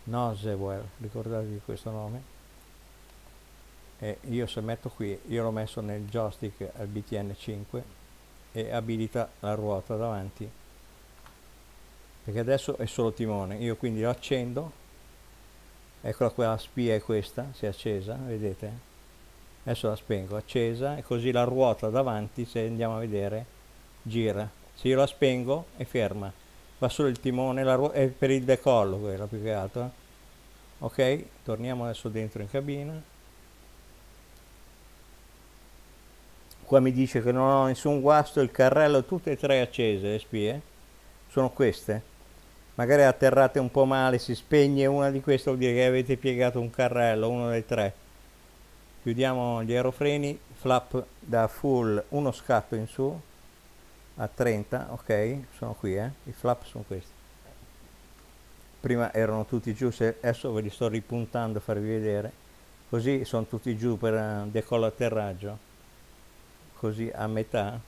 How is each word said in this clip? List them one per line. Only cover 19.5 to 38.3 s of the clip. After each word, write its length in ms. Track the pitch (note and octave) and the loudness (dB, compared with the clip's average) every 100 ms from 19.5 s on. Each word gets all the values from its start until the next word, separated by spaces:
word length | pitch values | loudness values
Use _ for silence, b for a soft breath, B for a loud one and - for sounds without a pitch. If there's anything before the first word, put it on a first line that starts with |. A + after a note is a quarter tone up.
| - | -14
Adesso 240 | - A2+ A2+ | -6 -4 -2
la 80 | G#2+ | -4
spengo, 400 | - G#2 F#2+ G#2 | -4 -4 -4 -8
accesa, 640 | - B2+ A#2 A#2 C3+ D3 | -4 -2 0 -2 -4 -6
e 60 | |
così 280 | - A#2+ B2 | -4 -2 0
la 140 | B2 B2 | 2 2
ruota 420 | B2+ C3 G#2+ G#2+ | 4 4 4 0
davanti, 560 | A#2 C3 G#2+ G#2 - | 0 0 -2 -6 -8
se 160 | A#2 A#2 | -6 -4
andiamo 380 | A2+ A2+ A2+ A2+ | -4 -2 -2 -4
a 20 | |
vedere, 460 | A#2 G#2 G2+ G#2+ A#2 - - - - - | -4 -4 -4 -6 -10 -20 -20 -20 -20 -14
gira. 480 | A#2 A2+ A2 G2+ G#2+ - - | -6 0 0 0 -6 -10 -20
Se 140 | - B2+ | -4 2
io 100 | C3 | 4
la 100 | C#3 | 2
spengo 600 | - C3+ B2+ B2 C#3+ E3+ - | 2 2 2 0 -2 -4 -12
è 80 | B2+ | -4
ferma, 440 | B2+ G#2 G2+ G2 - - - - - | -2 -2 -2 -8 -12 -20 -20 -20 -4
va 100 | B2+ | -4
solo 180 | - D3 | 2 0
il 140 | A#2+ | 0
timone, 420 | C3+ B2+ C3 C3 | -2 -2 -2 0
la 120 | C3 B2+ | 2 4
ruo-, 160 | D3 | 2
è 160 | C#3+ C3 | 2 0
per 240 | B2+ C3+ | 2 2
il 120 | C3+ | 2
decollo 540 | B2+ B2+ - A#2+ G2+ F#2+ | 4 4 6 4 4 0
quella 300 | G#2 F#2+ G#2 | -4 -6 -6
più 140 | A2 | -6
che 120 | G#2+ | -4
altro. 380 | G#2+ F#2+ B2 B2 - - - - - - - - - | -4 -4 -6 -8 -10 -20 -20 -20 -20 -20 -20 -20 -10
Ok, 440 | A#2+ - C3 D3 - - | -8 2 2 2 -4 -14
torniamo 420 | - A2 A#2+ B2+ A#2+ | -8 -6 -4 -4 -4
adesso 240 | A2 A2+ | -6 -6
dentro 320 | G#2+ A2 G#2+ | -6 -6 -8
in 80 | G#2 | -6
cabina. 600 | C#3 C#3+ C#3+ C#3+ D#3+ D3+ - - - - - - - - - - - - - - - - - - - - - - - - - - - - - - - - - - - | -6 -4 -6 -8 -12 -14 -20 -20 -20 -20 -20 -20 -20 -20 -20 -20 -20 -20 -20 -20 -20 -20 -20 -20 -20 -20 -20 -20 -20 -20 -20 -20 -20 -20 -20 -20 -20 -20 -20 -20 -20
Qua 160 | - C3+ | 6 6
mi 140 | C3 | 6
dice 280 | B2+ C3 B2+ | 4 2 2
che 120 | A#2 | 2
non 160 | B2+ C3 | 4 4
ho 160 | C3+ C3 | 4 4
nessun 340 | B2+ D3+ C#3+ | 0 0 2
guasto, 400 | C3+ D3+ C#3+ | 6 6 6